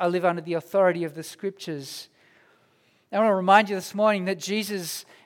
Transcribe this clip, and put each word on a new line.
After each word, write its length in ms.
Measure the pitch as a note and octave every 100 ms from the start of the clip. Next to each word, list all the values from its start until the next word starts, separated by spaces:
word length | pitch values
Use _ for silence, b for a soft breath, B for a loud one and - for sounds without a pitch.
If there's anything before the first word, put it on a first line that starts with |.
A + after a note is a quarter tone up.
I 80 | F3
live 160 | F3+
under 160 | F3 E3+
the 140 | D#3+
authority 500 | E3 - G3 F#3 E3+
of 100 | E3
the 80 | D#3
Scriptures," 840 | D#3 - G3 F#3+ - D3+ C3 - - b b b b b b b b b b
I 60 | G3
want 100 | A3
to 60 |
remind 340 | F#3+ F#3 G3+ G3+
you 80 | F#3+
this 180 | -
morning 300 | G3+ G#3+ G3+
that 160 | F#3 F#3
Jesus 640 | D3+ G#3+ G3+ G3 D#3+ - - b